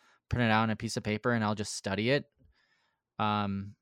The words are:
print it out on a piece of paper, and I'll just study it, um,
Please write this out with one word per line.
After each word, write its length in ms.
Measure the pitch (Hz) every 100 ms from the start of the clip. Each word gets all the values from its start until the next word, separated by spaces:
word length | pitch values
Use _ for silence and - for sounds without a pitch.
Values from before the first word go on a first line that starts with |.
| _ _ _
print 200 | 120 117
it 40 |
out 100 | 110
on 80 | 113
a 60 | 104
piece 200 | 117 117
of 60 |
paper, 300 | 104 107 123
and 100 | 117
I'll 140 | 107 107
just 180 | 101 -
study 360 | - 98 113
it, 160 | 143 - _ _ _ _ _ _ _ _ -
um, 560 | 107 104 101 98 101 -